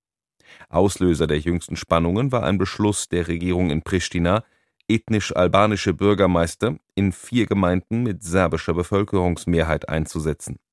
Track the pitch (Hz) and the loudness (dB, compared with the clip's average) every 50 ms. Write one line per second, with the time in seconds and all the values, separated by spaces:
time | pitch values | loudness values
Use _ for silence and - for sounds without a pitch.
0 | _ _ _ _ _ _ _ _ _ _ - - - - - 82 95 104 98 - | _ _ _ _ _ _ _ _ _ _ -20 -20 -12 -4 0 2 2 2 2 2
1 | 92 90 82 73 80 76 76 76 78 85 87 87 - - - - - - 82 82 | 2 2 2 2 2 0 0 -2 0 -2 -2 -4 -4 -8 -12 -10 -4 0 0 0
2 | 82 85 90 104 127 139 127 120 - 69 95 95 98 92 - - 104 104 104 - | 2 2 0 0 -2 0 -2 -2 0 0 0 0 0 -2 -2 0 0 0 0 0
3 | - - - 87 85 85 85 82 87 90 90 87 90 87 73 80 - - 98 92 | -4 -4 -4 -4 -2 -2 -4 -4 -2 -2 0 0 0 0 0 -2 -2 -2 -2 -2
4 | - - - 90 85 87 92 110 - _ _ _ _ _ _ _ _ - 110 113 | -2 -2 -2 0 2 2 2 0 -2 _ _ _ _ _ _ _ _ 0 0 0
5 | - - 113 107 98 - - - 90 90 76 95 104 107 107 95 - 101 87 73 | 0 0 -2 -2 -2 -2 0 2 2 4 4 4 4 4 2 0 0 -2 -2 0
6 | 98 101 104 92 98 92 90 85 85 82 - - - 113 143 127 _ _ - - | 2 2 4 4 4 4 4 2 2 0 -2 -2 -4 -4 -4 -6 _ _ -4 0
7 | 101 98 87 - - - - 123 110 - 104 98 95 90 90 92 - - 110 113 | 0 0 0 -4 -8 -4 0 0 2 2 2 2 2 2 2 0 -2 -2 -4 -2
8 | 123 117 98 - - 82 82 95 92 82 76 80 - - 85 82 90 - - 98 | -2 -4 -4 -6 -6 -2 2 2 2 2 0 -2 -2 -2 -2 -2 -2 0 0 0
9 | 104 - - 98 90 90 85 - - - 87 82 80 80 78 73 - - 82 80 | 0 0 0 0 0 0 -2 -2 -2 0 0 2 2 0 0 -4 -4 -4 -4 -4
10 | 78 - - 85 76 78 73 - - - 67 - _ _ | -4 -4 -6 -6 -4 -4 -4 -6 -8 -14 -14 -14 _ _